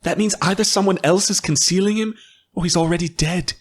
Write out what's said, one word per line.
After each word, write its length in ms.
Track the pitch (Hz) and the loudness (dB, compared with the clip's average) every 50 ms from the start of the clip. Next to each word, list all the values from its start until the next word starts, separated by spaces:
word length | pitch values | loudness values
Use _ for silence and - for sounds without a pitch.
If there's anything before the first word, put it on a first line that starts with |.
that 160 | _ 170 165 165 | _ -4 -2 0
means 160 | 214 208 202 - | 0 -2 0 -2
either 240 | - 165 190 185 220 | -2 -2 0 0 0
someone 340 | - - 208 196 196 185 180 | 0 2 2 2 2 0 2
else 280 | - 139 170 185 196 - | 2 2 2 2 2 0
is 100 | 202 - | -2 -2
concealing 560 | - - 156 135 - - 170 185 190 202 214 | -2 -2 0 0 0 2 2 2 2 2 0
him, 180 | 220 220 220 220 - - - - _ _ _ _ | 0 -2 -4 -6 -12 -18 -20 -20 _ _ _ _
or 100 | - 170 | -4 -2
he's 120 | 175 - | 0 0
already 320 | 175 165 165 170 170 175 165 | 2 2 2 0 -2 -2 -6
dead. 460 | - - - 151 170 180 170 - - - | -2 -2 -2 0 0 -2 -4 -4 -8 -10